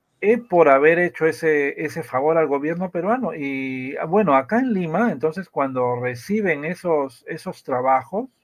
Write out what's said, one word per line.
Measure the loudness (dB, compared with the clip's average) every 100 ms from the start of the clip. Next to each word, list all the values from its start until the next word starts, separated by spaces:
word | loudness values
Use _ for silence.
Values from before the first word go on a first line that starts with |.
| _ _
Eh, | 0 0
por | 2 4 6
haber | 6 6 4
hecho | 0 0 -2
ese, | 0 0 0 0 -4
ese | -8 -8
favor | -6 -2 2 2
al | 2
gobierno | 0 -2 -4 -6
peruano. | -4 -2 -2 -2 -6
Y, | -6 -6 -6 -8 -8 -8
ah, | 0
bueno, | 2 4 4
acá | 2 0
en | 0
Lima, | -2 -2 0 0
entonces, | 0 -2 -4 -6
cuando | -4 -2 0 -2 -2
reciben | -4 -6 -4 -2 0 -2
esos, | -4 -6 -2 0 -2 -8 -12
esos | -12 -12 -14
trabajos, | -6 -2 2 0 0 -6 -8 _